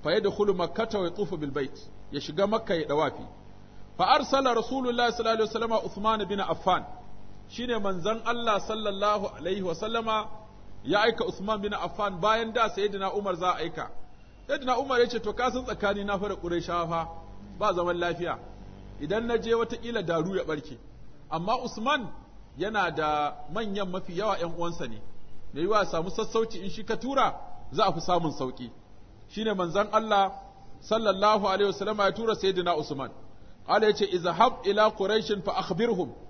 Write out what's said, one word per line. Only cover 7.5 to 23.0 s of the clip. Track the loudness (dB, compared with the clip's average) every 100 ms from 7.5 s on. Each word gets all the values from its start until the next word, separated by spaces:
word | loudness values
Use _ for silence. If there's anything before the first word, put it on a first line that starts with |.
| -6 -2 0
manzon | 2 0 0 0 0
Allah | 0 2 0
sallallahu | 0 -2 -2 0 2 2 0 -4
alaihi | -2 0
wasallama | -2 -2 -2 -2 0 -2 -2 -8 -12 -16 -12 -10
ya | 0 4
aika | 4 2 -2
Uthman | -2 -2 -2
bin | -2
Affan | -2 -4 -2 -2 2
bayan | 4 4 2
da | 2 2
Sayyidina | 2 0 0 -2 -2
Umar | -2 0
za | 0
a | 0
aika. | -2 -4 -6 -6 -6 -10 -20 -20 -4
Sayyidina | -4 2 0
Umar | 2 4
ya | 4
ce, | 2
"To, | -4
ka | 0 0
san | 0 -4
tsakani | 0 0 0 0
na | -2
fa | -2
da | -4
Qurayshawa | -2 -2 -2 -2 0
fa | -2 -4 -8 -14 -14 -14 -2
ba | 0
zaman | 2 0 2
lafiya. | 0 0 -2 -4 -8 -16 -16 -16 -16 -10
Idan | -2 -2 2
na | 0
je, | 2
wataƙila | 2 2 -4 -4 -4 0
daru | 0 2 0
ya |
ɓarke." | -2 -4 -6 -14 -14 -14 -14 -14 -6
Amma | -4 0 0
Usman | -2 -2 0 0 -2 -10 -14 -20 -18 -4
yana | -2 2 0
da | 2